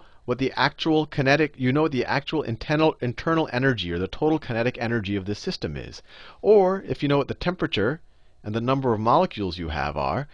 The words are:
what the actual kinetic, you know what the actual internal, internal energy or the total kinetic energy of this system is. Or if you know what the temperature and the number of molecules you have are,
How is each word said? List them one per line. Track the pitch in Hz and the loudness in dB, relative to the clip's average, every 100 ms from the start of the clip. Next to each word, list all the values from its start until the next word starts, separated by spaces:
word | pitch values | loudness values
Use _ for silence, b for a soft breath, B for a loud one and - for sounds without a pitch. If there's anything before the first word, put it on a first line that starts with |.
| b b | b b
what | - 123 | -6 -2
the | 131 | -2
actual | - 135 - 165 156 | 0 0 0 0 2
kinetic, | 151 - 135 147 147 - | 0 0 2 4 2 0
you | 127 | 0
know | 143 | 2
what | 156 | 2
the | 123 | 0
actual | - 127 - 156 | -2 -2 -2 -4
internal, | - 120 - 151 160 - | -4 -6 -2 2 2 2
internal | 123 - 165 165 151 | -4 -4 0 0 0
energy | 123 135 113 87 | 0 0 0 -2
or | 85 | -4
the | 92 | -4
total | - 156 156 | 0 0 0
kinetic | - 117 120 127 | -2 -2 -2 -2
energy | 113 117 95 101 | -2 -2 -2 -4
of | |
this | 95 104 | -4 -6
system | - - 87 | -6 -6 -6
is. | 71 - - B B B B | -8 -12 -16 B B B B
Or | 196 214 185 190 - | 6 6 6 2 -4
if | 170 | -2
you | 139 | 2
know | 143 | 2
what | 127 | 0
the | |
temperature | - 180 180 160 - 104 156 - - - - | -4 -4 -2 -2 0 0 -2 -10 -20 -20 -14
and | 107 | -6
the | 113 | -4
number | 120 135 131 | 0 0 2
of | 107 | 2
molecules | 113 147 185 107 95 87 | 4 4 2 -2 -4 -4
you | 80 | -4
have | 73 69 143 | -4 -4 -2
are, | 67 92 143 | -2 -2 -6